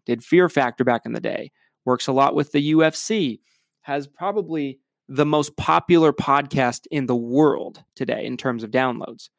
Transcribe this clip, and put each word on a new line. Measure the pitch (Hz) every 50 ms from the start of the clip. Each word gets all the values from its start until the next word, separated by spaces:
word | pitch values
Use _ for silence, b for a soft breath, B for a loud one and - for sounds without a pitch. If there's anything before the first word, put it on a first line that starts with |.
| _
did | - 120 117 -
Fear | - - 180 180 170
Factor | - 147 135 120 117 - 127
back | 123 120 113 -
in | 113
the | 117 113
day, | - - - - - - _ _ _ _ _ _ -
works | 131 127 123 - -
a | 131
lot | 131 139 143 -
with | 151 147 - -
the | 147
U | 147 151 156 156 160
F | 160 156
C, | - - - 220 220 180 131 110 - _ _ _ _ _ _ _ _
has | _ - 139 143 143 143
probably | _ - 170 196 202 208 190 160 160 160 143 139 131 - _ _ _ _ _ -
the | 135 131 147 147
most | 151 151 147 - - -
popular | - - 160 170 - - 175 170 160 156
podcast | 139 - - - 139 143 143 139 - 147 131 123 120 - - -
in | - 147 131
the | 120 127
world | 120 117 117 123 139 156 147 - - - - - - _ _ _
today | - 135 120 120 - -
in | 110 127 120
terms | - 135 123 117 113
of | 107
downloads. | 110 127 131 131 120 117 - - 117 - - - _